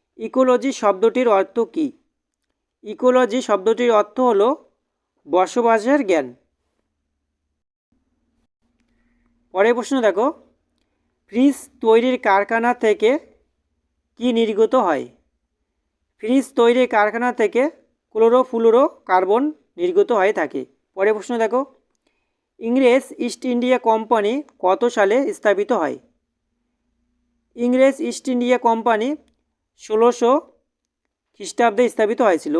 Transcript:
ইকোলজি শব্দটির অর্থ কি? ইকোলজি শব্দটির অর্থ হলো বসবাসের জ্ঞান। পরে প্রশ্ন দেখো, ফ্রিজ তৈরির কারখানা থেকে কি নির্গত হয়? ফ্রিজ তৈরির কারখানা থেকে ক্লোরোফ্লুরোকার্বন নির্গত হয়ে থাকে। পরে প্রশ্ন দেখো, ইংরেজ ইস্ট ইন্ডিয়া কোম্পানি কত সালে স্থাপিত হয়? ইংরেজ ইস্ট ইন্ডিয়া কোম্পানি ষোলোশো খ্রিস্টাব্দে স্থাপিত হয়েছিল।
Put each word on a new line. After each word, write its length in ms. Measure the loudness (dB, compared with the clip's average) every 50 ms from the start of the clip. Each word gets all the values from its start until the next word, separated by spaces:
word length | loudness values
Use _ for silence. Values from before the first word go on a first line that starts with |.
| _ _ _ -14
ইকোলজি 520 | -12 -6 -2 0 2 2 2 2 0 -2 -4 -2
শব্দটির 460 | 0 -2 0 2 0 0 0 2 0 2 2 2
অর্থ 200 | 0 -2 -4 -6 -6 -4 -4
কি? 120 | -4 -6 -6 -6 _ _ _ _ _ _ _ _ _ _ _ _ _ _ _ _ _ -18
ইকোলজি 560 | -16 -8 -2 0 0 2 2 0 0 -2 -4 -4 -2
শব্দটির 420 | -2 -2 0 -2 -2 0 0 2 2 2
অর্থ 180 | 0 -2 -2 -2 0 0
হলো 180 | 2 2 2 0 0 -4 _ _ _ _ _ _ _ _ _ _ _ _ _ -2
বসবাসের 720 | 0 0 0 0 0 0 0 2 2 2 2 2 0 0 0 0
জ্ঞান। 180 | 0 -2 -2 -4 -10 _ _ _ _ _ _ _ _ _ _ _ _ _ _ _ _ _ _ _ _ _ _ _ _ _ _ _ _ _ _ _ _ _ _ _ _ _ _ _ _ _ _ _ _ _ _ _ _ _ _ _ _ _ _ _ _ _ _ _ _ _ _ _ -2
পরে 160 | 0 2 2 2 0
প্রশ্ন 180 | -2 -2 -2 0 2 2
দেখো, 180 | 2 2 0 -2 -2 -6 _ _ _ _ _ _ _ _ _ _ _ _ _ _ _ _ _ _
ফ্রিজ 300 | 0 2 2 2 2 0 -6 -20 _ _ 0
তৈরির 340 | 2 2 4 2 2 -2 -2 0 0
কারখানা 440 | 0 0 0 0 -2 -2 0 -2 -2 0 0
থেকে 260 | 0 0 2 2 0 0 0 -4 -10 _ _ _ _ _ _ _ _ _ _ _ _ _ _ _ _ _ -6
কি 100 | -4 -2 0 0
নির্গত 340 | 0 0 0 0 0 2 2 0 0
হয়? 200 | 0 -2 -4 -6 -10 _ _ _ _ _ _ _ _ _ _ _ _ _ _ _ _ _ _ _ _ _ _
ফ্রিজ 260 | -4 -2 0 0 -2 -2 -2 0
তৈরির 280 | 2 2 2 2 0 0 0
কারখানা 340 | 0 0 0 0 -2 -4 -4 -2 -2
থেকে 200 | -2 -2 0 -2 -2 -2 -4 _ _ _ _ _ _ _ -2
ক্লোরোফ্লুরোকার্বন 1300 | 0 2 4 4 2 0 0 -2 -2 2 2 4 4 2 0 -2 _ _ -2 0 0 2 2 0 0 0 -2 -6 _ _ _ _ -6
নির্গত 300 | -4 -2 0 0 0 0 0 0
হয়ে 140 | 0 0 0 -2
থাকে। 220 | -4 -6 -6 -10 -12 -12 _ _ _ _ _
পরে 160 | -4 -2 -2 -2
প্রশ্ন 180 | -2 -4 -6 -4 -2 -2
দেখো, 180 | -2 -2 -4 -4 -6 _ _ _ _ _ _ _ _ _ _ _ _ _ _ _ _ _ -12
ইংরেজ 460 | -6 -4 0 2 2 4 2 2 0 -4 -10 -8 -8
ইস্ট 160 | -8 -8 -8 -6 -4 -4
ইন্ডিয়া 240 | -2 0 0 0 0 0 0
কোম্পানি 440 | 0 0 0 -2 -2 0 0 -2 -4 -4 -6 _ _ _ -2
কত 180 | -2 0 0 0 -2 0
সালে 220 | 0 0 2 2 0 0 -2 -4 -4
স্থাপিত 340 | 0 0 0 0 0 -2 -2 -2
হয়? 160 | -2 -4 -6 -10 _ _ _ _ _ _ _ _ _ _ _ _ _ _ _ _ _ _ _ _ _ _ _ _ _ _ _ _ _ _ _
ইংরেজ 420 | -4 -2 0 2 4 4 2 2 0 -6 -8
ইস্ট 160 | -8 -8 -6 -4 -4
ইন্ডিয়া 240 | -2 0 0 0 0 0 0
কোম্পানি 420 | -2 0 0 0 0 0 -2 -4 -6 -8 _ _ _ _ _ _ _ _ _ _ _ _ -10
ষোলোশো 460 | -4 0 2 2 2 2 2 0 0 0 0 -2 -6 _ _ _ _ _ _ _ _ _ _ _ _ _ _ _ _ _
খ্রিস্টাব্দে 480 | -18 -16 -10 -4 -2 0 0 2 2 0 0 0
স্থাপিত 260 | -2 -2 -2 0 0 0 0
হয়েছিল। 280 | 0 0 -2 -4 -2 -2